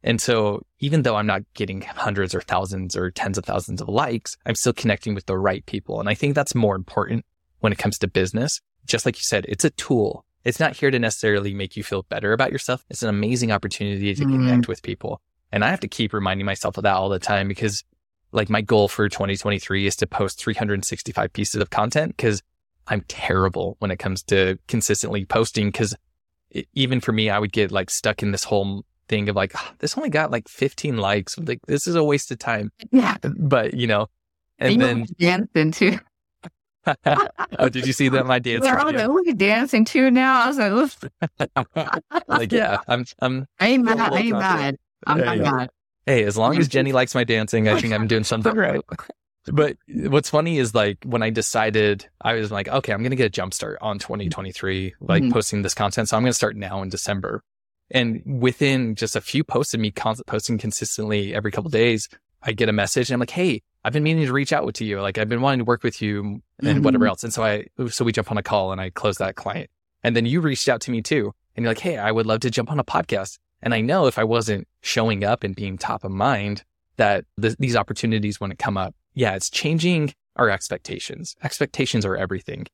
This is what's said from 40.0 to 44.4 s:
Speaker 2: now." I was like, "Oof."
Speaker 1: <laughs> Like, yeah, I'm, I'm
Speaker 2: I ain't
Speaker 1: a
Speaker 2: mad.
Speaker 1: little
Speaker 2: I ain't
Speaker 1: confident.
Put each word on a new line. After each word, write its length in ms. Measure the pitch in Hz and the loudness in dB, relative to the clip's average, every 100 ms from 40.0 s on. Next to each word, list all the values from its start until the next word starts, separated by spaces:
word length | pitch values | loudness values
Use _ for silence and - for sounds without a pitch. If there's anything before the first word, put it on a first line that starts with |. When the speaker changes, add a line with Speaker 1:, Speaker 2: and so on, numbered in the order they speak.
| 262 | 6
Speaker 2:
now." 320 | 254 262 262 | 6 6 4
I 40 | 240 | 4
was 100 | 277 | 2
like, 140 | 208 | 2
"Oof." 320 | 214 285 - - _ 165 _ | 4 2 -2 -16 _ -8 _
Speaker 1:
<laughs> 880 | 151 - 120 - 151 - _ 330 - | -2 -2 -2 -4 -4 -4 _ -6 0
Like, 240 | - 214 | 0 2
yeah, 260 | 233 220 101 - | 2 2 0 0
I'm, 180 | 120 123 - | -2 -2 -4
I'm 240 | 127 131 139 _ | -2 -2 -6 _
Speaker 2:
I 100 | 202 | 4
ain't 120 | 262 233 | 4 4
Speaker 1:
a 60 | 226 | 2
Speaker 2:
mad. 20 | |
Speaker 1:
little 180 | 226 180 | 2 2
Speaker 2:
I 20 | |
ain't 120 | 226 | 2
Speaker 1:
confident. 280 | 208 | 2